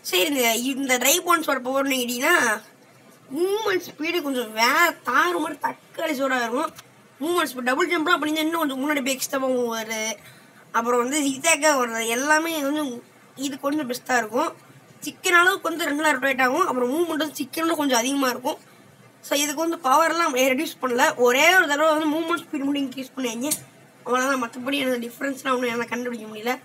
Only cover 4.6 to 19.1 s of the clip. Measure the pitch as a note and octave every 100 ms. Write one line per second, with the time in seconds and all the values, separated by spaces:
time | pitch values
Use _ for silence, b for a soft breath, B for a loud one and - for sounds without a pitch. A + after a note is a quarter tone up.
4.6 | A#3 D4+ E4+ - - C4 E4+ F4 D#4 D4
5.6 | - - - - D#4+ C4 C4+ C4 A#3 B3
6.6 | E4 - - - - _ D4+ F4 D#4 B3+
7.6 | B3 C4+ E4 F4 D#4 E4+ D4+ D#4 D#4 E4
8.6 | D4+ C4 C#4+ D4 C4 B3+ - C#4 C4 B3+
9.6 | A#3+ A3+ A3 A3 A3 G#3+ B B B B
10.6 | B B3 A#3+ B3 A#3+ D4+ C#4 C4 E4 D#4
11.6 | D#4 C4+ B3 A3+ A3+ A#3+ C#4+ D#4 E4 D#4+
12.6 | C#4 D4+ C#4+ A#3+ - - - - C4+ C4+
13.6 | C#4 D4+ B3 B3 - B3+ G#3+ A#3 D#4+ -
14.6 | - - - - D4 - F#4+ F4 F4+ F#4+
15.6 | F4 D#4+ E4 C#4+ D#4 C4+ C4+ B3+ C4 D4
16.6 | F#4 B3+ B3 D4 E4+ D#4 D#4 - C#4 -
17.6 | E4 D#4+ C#4+ A#3+ B3 C#4 C4 A#3+ B3+ -
18.6 | - - - - -